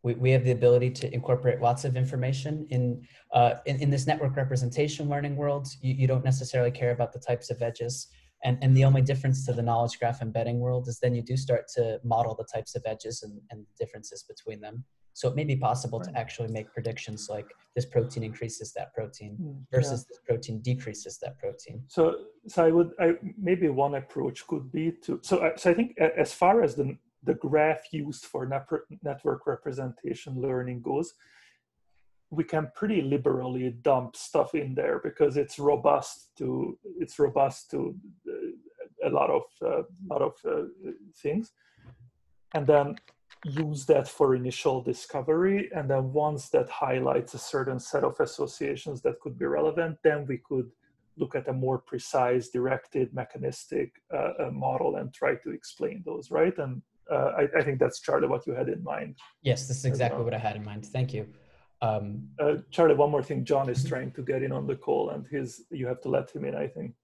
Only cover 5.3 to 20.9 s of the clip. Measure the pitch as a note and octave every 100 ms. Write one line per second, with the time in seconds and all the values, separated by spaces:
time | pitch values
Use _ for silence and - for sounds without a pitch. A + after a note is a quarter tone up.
5.3 | C#3+ D3 C#3+ C3+ - C3 C3+ B2+ C3 B2+
6.3 | C3 B2+ B2+ A#2+ B2 A#2+ A#2+ A#2 B2 -
7.3 | A#2+ - A2+ A#2+ A#2+ A#2+ C3 - - _
8.3 | _ C3 B2+ C3+ C3 C3+ C3+ C3 C3+ C3+
9.3 | C3 - A#2+ A#2 A#2 A#2 - A#2+ A#2+ A2
10.3 | A#2 A#2 A#2+ B2 B2 B2 A#2 B2+ A#2+ A#2
11.3 | C3 C3 A#2 - - A2+ G#2+ A#2+ A#2 A#2
12.3 | A2 A2 A2+ - B2 A2+ A2 A2 B2 G#2+
13.3 | G#2 G2+ A2 G#2 _ A2 A2 G#2+ A#2+ -
14.3 | G#2+ - G#2+ G#2+ A#2 B2+ _ _ - B2+
15.3 | C3 D3+ C3+ C3 B2 B2 A2+ F2+ A#2+ A#2
16.3 | - A2+ A2 G#2+ - A2+ A#2 - G#2+ -
17.3 | G#2 G#2 - _ - B2 B2 A#2 - A2
18.3 | A2 A#2 - G#2+ - - - G#2+ - G#2
19.3 | G#2 D#3+ C#3 C3 C3 C3+ A#2+ - - -
20.3 | A#2 - A2 A2+ B2+ -